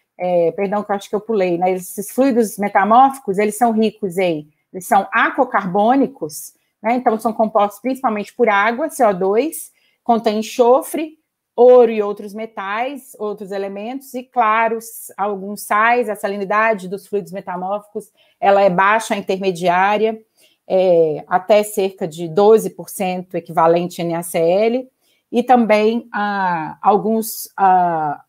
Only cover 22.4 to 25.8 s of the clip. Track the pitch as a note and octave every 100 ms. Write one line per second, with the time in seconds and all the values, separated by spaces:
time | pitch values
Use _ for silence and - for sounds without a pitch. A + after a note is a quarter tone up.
22.4 | G3+ A3 F#3+ - E3+ - F#3+ F3+ F3+ F3
23.4 | E3+ E3 E3 F3 F3 - E3+ E3 F3 F3+
24.4 | E3 F#3 A3+ B3 C4 _ _ _ _ A3+
25.4 | A#3+ B3 A3 G#3+